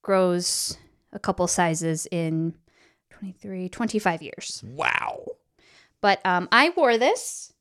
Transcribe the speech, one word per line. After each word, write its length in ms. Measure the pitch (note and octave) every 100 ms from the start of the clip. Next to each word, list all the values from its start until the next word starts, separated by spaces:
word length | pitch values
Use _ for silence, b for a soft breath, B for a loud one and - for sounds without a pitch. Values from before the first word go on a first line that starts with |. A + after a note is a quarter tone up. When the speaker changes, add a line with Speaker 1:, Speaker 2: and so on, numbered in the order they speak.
Speaker 1:
grows 760 | - F#3+ F#3 F3 F3+ - - - b b _
a 80 | G3+
couple 280 | - F#3 F3
sizes 600 | - F3 D#3+ E3 D#3+ -
in 440 | F3 E3 D#3+ E3 D#3+ _ b b b _
twenty-three, 580 | - F#3+ F#3 G3+ F#3+ F#3
twenty-five 520 | - A#3 G#3+ F#3+ E3
years. 420 | D3 - - - -
Speaker 2:
Wow. 600 | C3+ - - - - - - _ _ b b b _
Speaker 1:
But, 180 | G3+ F#3+ G3
um, 240 | F3+ F3+
I 180 | A#3 D4+
wore 260 | F4 C4+ A3+
this. 560 | C4 B4 - - - _